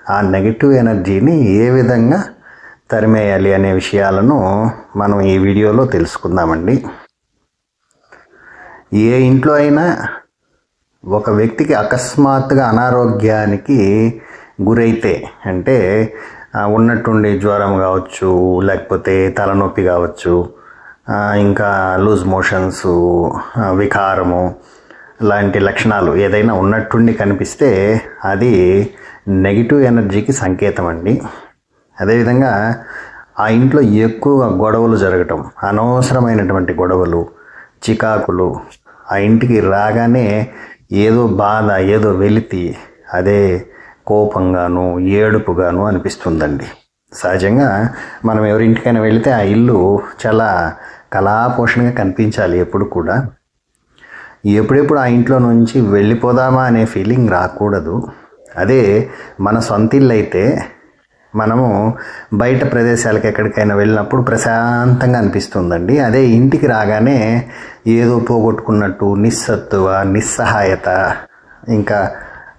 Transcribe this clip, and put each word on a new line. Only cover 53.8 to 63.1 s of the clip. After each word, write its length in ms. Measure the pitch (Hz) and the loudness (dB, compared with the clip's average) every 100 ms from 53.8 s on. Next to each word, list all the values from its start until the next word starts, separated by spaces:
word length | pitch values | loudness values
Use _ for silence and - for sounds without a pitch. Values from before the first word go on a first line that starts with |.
| _ _ - - - - 104 | _ _ -20 -20 -20 -6 0
ఎప్పుడెప్పుడు 520 | 104 107 143 139 151 | 0 2 2 2 2
ఆ 80 | 127 | 2
ఇంట్లో 320 | 120 117 131 | 2 2 2
నుంచి 420 | 120 117 113 135 | 4 2 2 2
వెళ్ళిపోదామా 840 | 107 101 104 117 123 123 131 131 | 2 2 2 2 0 2 2 2
అనే 220 | 127 117 | 2 0
ఫీలింగ్ 460 | 110 98 98 127 113 | 0 -2 -2 0 2
రాకూడదు. 800 | 90 90 - 104 98 78 92 - - - _ - 85 | 0 -2 -4 -2 -2 -4 -6 -8 -14 -20 _ -14 -4
అదే 540 | 98 131 104 107 135 - - - | 0 2 4 2 0 -8 -16 -6
మన 180 | 98 113 | -2 -2
సొంత 360 | 113 107 113 | 0 0 2
ఇల్లు 180 | 139 131 | 4 4
అయితే 540 | 110 - 90 110 - - - _ _ _ _ _ 107 | 2 0 0 0 -2 -6 -16 _ _ _ _ _ -4
మనము 580 | 110 117 127 101 110 - - - - | 0 0 0 0 -2 -4 -10 -18 -6
బయట 400 | 107 120 131 131 | -2 0 0 0
ప్రదేశాలకు 540 | 123 117 117 117 | 0 2 0 0